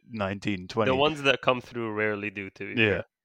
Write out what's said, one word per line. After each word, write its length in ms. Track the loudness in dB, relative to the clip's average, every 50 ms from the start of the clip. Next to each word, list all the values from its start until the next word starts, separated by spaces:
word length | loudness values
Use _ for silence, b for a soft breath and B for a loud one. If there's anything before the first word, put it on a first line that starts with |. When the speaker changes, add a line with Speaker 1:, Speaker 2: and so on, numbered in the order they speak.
| _ -10
Speaker 1:
nineteen, 580 | -6 -4 -2 -2 -4 -4 -2 -4 -4 -4 -6 -6
twenty. 220 | 0 0 2 2
Speaker 2:
The 40 | 4
ones 260 | 4 4 2 2 2 2
that 180 | 2 2 2
come 180 | 2 0 0 0
through 300 | -2 -8 -8 -6 -6 -4
rarely 380 | -2 0 0 0 0 -2 -4 -6
do, 200 | -6 -6 -10 -10
to 240 | -10 -12 -12 -6 2
be 60 | 4
Speaker 1:
Yeah, 200 | 4 4 4 2 -2 _ _ _ _